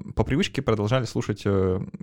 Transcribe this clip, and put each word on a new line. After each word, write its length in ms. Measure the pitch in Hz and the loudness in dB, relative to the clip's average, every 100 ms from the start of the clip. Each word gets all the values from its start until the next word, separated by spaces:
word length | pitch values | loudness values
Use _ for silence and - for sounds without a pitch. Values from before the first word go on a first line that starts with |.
| - - | -4 -2
по 80 | |
привычке 380 | - 135 202 - | 0 0 0 0
продолжали 440 | 131 107 104 131 117 | 0 0 2 0 0
слушать, 360 | 120 - 104 101 | -2 -2 -2 2
э, 340 | 98 95 92 - - | 2 2 0 -4 -10